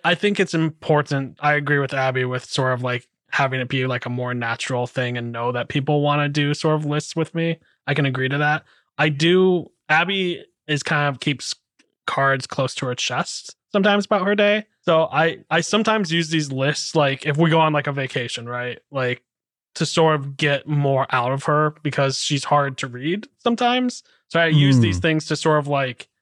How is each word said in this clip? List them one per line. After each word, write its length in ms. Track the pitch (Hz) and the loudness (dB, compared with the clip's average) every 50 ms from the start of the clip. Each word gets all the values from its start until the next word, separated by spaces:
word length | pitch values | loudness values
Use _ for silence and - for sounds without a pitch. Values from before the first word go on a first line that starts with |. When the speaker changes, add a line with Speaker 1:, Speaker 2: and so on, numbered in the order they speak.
| - | 0
Speaker 1:
I 100 | 170 180 | 0 0
think 260 | 170 - 208 202 - | 2 0 0 2 0
it's 140 | 190 - - | 0 0 0
important. 840 | 165 160 160 156 - - - 156 147 143 - 147 135 135 123 - - | 0 0 0 -2 -6 0 2 2 2 2 0 -2 -4 -4 -6 -10 -2
I 140 | - 147 147 | 0 0 0
agree 260 | 147 143 139 147 143 | 2 0 0 0 0
with 140 | 139 131 143 | 0 0 -2
Abby 320 | 135 131 135 127 131 127 | -2 -2 0 0 0 -2
with 200 | 127 123 127 - | -2 -4 -6 -8
sort 280 | - - - 131 131 127 | -6 -4 -2 0 0 0
of, 100 | 123 123 | 0 -2
like, 240 | 123 123 120 - _ _ _ _ _ | -4 -4 -6 -8 _ _ _ _ _
having 280 | - - 139 135 131 131 | -2 0 0 0 0 -4
it 100 | 127 127 | -4 -2
be, 180 | 139 131 127 127 | -2 -2 -2 -2
like, 180 | 123 117 - | -4 -4 -4
a 40 | 127 | -6
more 240 | 123 123 123 123 123 | -6 -4 -4 -4 -4
natural 520 | 123 120 113 117 - - - 131 123 123 120 | -4 -4 -4 -6 -6 -6 -4 -4 -4 -4 -4
thing 300 | - 131 127 123 123 123 | -4 -4 -4 -4 -4 -6
and 140 | 117 120 | -8 -8
know 200 | 120 117 117 123 | -8 -4 -4 -4
that 160 | 123 120 120 - | -4 -4 -6 -4
people 320 | - 147 135 147 147 147 | -4 -4 0 0 0 2
wanna 280 | 143 143 143 147 147 147 | 2 2 0 0 0 0
do 240 | 143 147 147 143 147 | 0 0 0 0 -2
sort 220 | - - 160 156 | 0 0 0 0
of 100 | 156 156 | 0 0
lists 300 | 143 147 151 - - - | -2 -4 -4 -4 -4 -4
with 180 | 165 160 - - | -4 -4 -4 -2
me. 240 | 165 165 165 165 - _ _ _ _ _ - | -2 -2 -2 -2 -4 _ _ _ _ _ -4
I 60 | 143 | 0
can 120 | 147 147 | 0 0
agree 240 | 135 123 131 131 131 | 0 0 -2 -2 -2
to 80 | 139 143 | -2 0
that. 260 | 147 147 151 151 - _ _ _ _ _ _ - | 0 0 0 -2 -4 _ _ _ _ _ _ 0
I 100 | 151 156 | 0 0
do. 600 | 147 139 160 165 180 185 185 185 180 175 147 - _ _ _ - | 2 2 2 4 4 6 6 4 4 2 -2 -6 _ _ _ 0
Abby 560 | 151 160 175 180 196 196 185 180 175 - - - _ _ _ - | 2 2 2 2 0 -2 -2 -2 -4 -6 -10 -18 _ _ _ -4
is 160 | 151 143 - | -4 -2 0
kind 240 | - 165 147 147 143 | 0 0 2 2 0
of 140 | 135 123 | -2 -2
keeps 340 | - 151 143 - - - - - _ _ _ _ _ _ _ _ _ | -2 -2 -2 -2 -6 -10 -10 -12 _ _ _ _ _ _ _ _ _
cards 400 | - - - 139 135 135 135 - - | -4 -2 0 2 2 2 0 -2 -6
close 280 | - - 135 123 - | -4 -4 -4 -2 -4
to 100 | - - 127 | -6 -6 -6
her 80 | 123 | -4
chest 600 | - - - - 151 175 - - - - - - _ _ _ | -4 -6 -4 -4 -4 -4 -6 -8 -12 -14 -16 -20 _ _ _
sometimes 340 | - 202 190 214 202 208 196 | -2 2 2 4 2 2 2
about 200 | - 214 196 180 | 0 0 0 2
her 100 | 196 208 | 0 2
day. 300 | 208 208 208 208 214 208 - _ _ | 2 4 2 2 0 -2 -8 _ _
So 220 | _ - 165 160 160 - | _ 2 2 2 2 2
I, 260 | - 143 160 165 147 - - _ | 2 2 2 2 0 -4 -6 _
I 100 | 156 170 | -2 -2
sometimes 500 | 170 - - 214 220 226 220 220 196 156 | 0 2 0 2 2 2 2 0 0 0
use 180 | 160 170 170 156 | 0 -2 0 0
these 220 | 165 160 147 139 | 0 -2 -2 -2
lists, 440 | 135 131 135 143 147 - - - - | -2 -2 0 0 0 -2 -6 -2 2
like, 300 | 160 147 135 135 - - | 2 2 2 0 -2 -2
if 120 | 156 143 147 | -2 2 2
we 120 | 170 165 | 4 4
go 80 | 156 165 | 6 4
on, 120 | 160 156 | 4 4
like, 160 | 151 147 - 147 | 2 0 -2 -2
a 40 | 139 | -4
vacation, 560 | 143 135 127 - 139 120 117 - - 117 120 | -4 -6 -4 -4 -6 -6 -6 -8 -10 -8 -8
right? 300 | 123 123 120 123 120 - _ _ | -8 -6 -6 -8 -8 -10 _ _
Like, 300 | 143 135 127 123 123 - _ _ _ _ _ _ _ _ _ _ _ | -6 -4 -2 -2 -4 -6 _ _ _ _ _ _ _ _ _ _ _
to 100 | - 165 | -4 -4
sort 300 | - - 170 160 160 156 | -2 2 4 4 4 4
of 200 | 147 139 143 139 | 2 -2 -6 -6
get 320 | - 156 147 143 135 - 147 | -2 0 0 0 0 -2 -2
more 380 | 151 147 143 139 139 131 135 - | 0 0 2 2 2 2 0 0
out 200 | - 127 120 123 | 0 0 0 0
of 120 | 135 139 - | -2 -2 0
her 320 | - 147 151 156 151 151 - - | 0 2 2 2 0 -2 -4 -6
because 340 | 147 135 - 139 135 135 - | -4 0 0 0 0 0 -2
she's 240 | - - 151 139 - | -2 -2 -2 -4 0
hard 340 | - 147 147 143 139 135 - | 2 2 2 2 0 -4 -6
to 80 | - 131 | -8 -10
read 400 | 120 123 131 156 180 208 - - _ _ | -8 -8 -4 -4 -4 -4 -6 -12 _ _
sometimes. 640 | _ 240 233 226 247 240 247 254 254 247 - - - _ _ _ _ _ | _ -2 0 2 2 0 2 2 0 -2 -4 -6 -14 _ _ _ _ _
So 120 | - 165 | 0 2
I 80 | 170 160 | 2 4
use 280 | 156 147 143 139 135 123 | 4 6 6 6 6 6
Speaker 2:
Hmm. 40 | |
Speaker 1:
these 160 | 117 110 95 90 | 6 4 2 2
things 260 | 90 165 156 156 156 - | 0 0 0 0 0 -2
to 80 | 156 | -4
sort 240 | 143 - 160 156 151 | 0 2 2 2 2
of, 80 | 143 143 | 2 0
like, 420 | 147 139 135 127 120 - - - _ _ | 0 -2 -2 -2 -6 -10 -16 -20 _ _